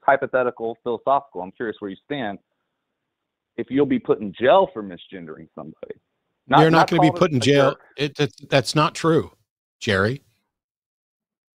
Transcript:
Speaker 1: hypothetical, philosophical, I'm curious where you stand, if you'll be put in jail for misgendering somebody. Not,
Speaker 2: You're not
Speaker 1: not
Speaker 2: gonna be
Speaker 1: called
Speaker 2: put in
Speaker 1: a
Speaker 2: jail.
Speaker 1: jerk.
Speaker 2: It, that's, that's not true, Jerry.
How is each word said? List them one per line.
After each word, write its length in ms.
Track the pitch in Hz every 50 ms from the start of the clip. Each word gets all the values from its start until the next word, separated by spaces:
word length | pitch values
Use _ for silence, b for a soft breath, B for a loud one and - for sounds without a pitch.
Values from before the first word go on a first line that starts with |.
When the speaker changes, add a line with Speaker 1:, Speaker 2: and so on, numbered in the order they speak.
| _
Speaker 1:
hypothetical, 720 | 143 139 - 131 120 - 127 123 120 - - 113 113 117 - -
philosophical, 580 | 123 113 - - 131 139 139 139 - - 90
I'm 100 | 92 95
curious 260 | - - 123 107 104 -
where 100 | 107 98
you 80 | 95 - _
stand, 320 | - 147 139 117 101 98 - _ _ _ _ _ _ _ _ _ _ _ _ _ _ _ _ _ _ _ _ _ _ _
if 140 | - 110 -
you'll 140 | 127 143 147
be 120 | 131 131 113
put 200 | - - - -
in 140 | 107 98 85
jail 340 | - 113 135 175 196 185 -
for 120 | - 113 104
misgendering 640 | 95 87 82 - - 98 92 85 78 73 76 78 - _
somebody. 400 | - 71 78 - _ - - - _ _ _ _ _ _ _ _ _ _
Not, 120 | 127 135 156
Speaker 2:
You're 80 | 160 160
not 80 | 165
Speaker 1:
not 120 | 165 190 -
Speaker 2:
gonna 120 | 175 156
be 80 | 156 151
Speaker 1:
called 100 | - -
Speaker 2:
put 120 | 180 175
in 60 | 147
Speaker 1:
a 20 | 120
Speaker 2:
jail. 320 | 113 139 143 143 139 139
Speaker 1:
jerk. 100 | 143 - _ _ _
Speaker 2:
It, 180 | 131 147 143 -
that's, 180 | - 147 135 - _ - -
that's 260 | 147 135 123 - -
not 180 | 151 156 165 -
true, 360 | - - 160 165 127 95 - - _ _ _ _ _ _ _ _ _
Jerry. 440 | - 110 98 95 98 113 135 147 _ _ _ _ _ _ _ _ _ _ _ _ _ _ _ _ _ _ _ _ _ _ _ _ _ _ _